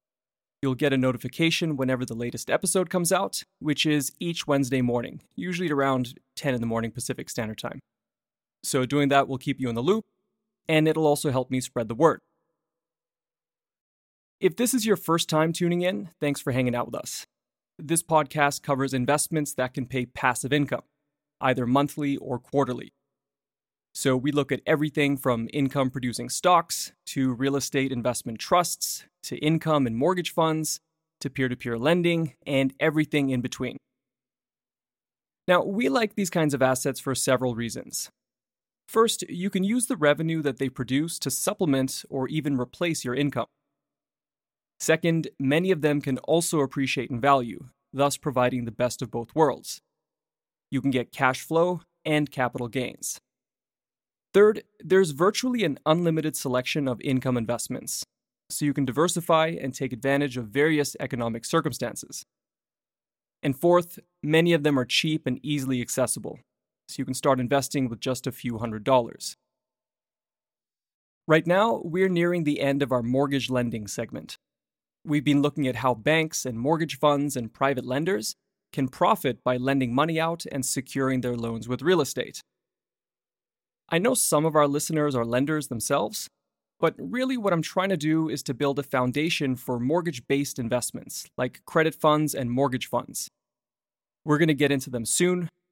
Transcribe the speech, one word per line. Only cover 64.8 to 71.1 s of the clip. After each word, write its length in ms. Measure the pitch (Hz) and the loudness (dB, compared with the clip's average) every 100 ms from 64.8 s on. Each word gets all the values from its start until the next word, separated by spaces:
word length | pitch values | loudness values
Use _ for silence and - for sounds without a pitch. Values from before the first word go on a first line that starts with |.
cheap 420 | 123 - 160 156 - | 0 0 0 -2 -4
and 140 | - | -6
easily 380 | 151 147 131 127 | -4 -4 -2 -2
accessible, 600 | 117 - 123 - - 127 _ _ _ _ - | -2 -2 -2 -2 -8 -14 _ _ _ _ -12
so 100 | - | -8
you 80 | 131 | -6
can 80 | |
start 260 | 127 147 131 | 0 2 2
investing 480 | 120 139 127 143 127 | 2 0 0 -2 -2
with 120 | 113 | -4
just 260 | 135 123 131 | -4 -4 -6
a 40 | |
few 280 | - 123 113 | -6 -6 -6
hundred 260 | 117 107 | -6 -4
dollars. 540 | 104 131 113 - - - _ _ _ _ _ _ _ _ _ _ _ _ _ _ _ _ _ | 2 4 2 -6 -14 -14 _ _ _ _ _ _ _ _ _ _ _ _ _ _ _ _ _